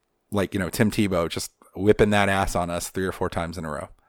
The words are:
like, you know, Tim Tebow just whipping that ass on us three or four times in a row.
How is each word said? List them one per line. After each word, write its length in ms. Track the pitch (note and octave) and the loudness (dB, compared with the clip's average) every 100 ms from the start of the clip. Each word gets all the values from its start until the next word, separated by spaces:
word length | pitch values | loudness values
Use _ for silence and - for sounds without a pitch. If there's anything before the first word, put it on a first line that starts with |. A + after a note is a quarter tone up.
| _ _ - | _ _ -6
like, 220 | G2+ F#2 | -2 -2
you 80 | G2+ | -2
know, 100 | E2+ | -4
Tim 200 | - G#2+ | 0 0
Tebow 380 | - G2+ F2+ E2 | 2 0 0 -2
just 240 | - - _ _ | -4 -10 _ _
whipping 360 | - G2+ G#2 G#2+ | -2 4 6 6
that 180 | G#2 G2 | 4 4
ass 260 | G2 G2 | 2 0
on 160 | G2 F2 | -2 -2
us 180 | F2 - | -4 -6
three 180 | F#2+ F#2+ | -4 -4
or 60 | |
four 160 | - F2+ | -2 -4
times 300 | F#2 E2+ E2+ | -4 -6 -8
in 60 | |
a 60 | D#2+ | -8
row. 180 | D2 - - | -8 -10 -16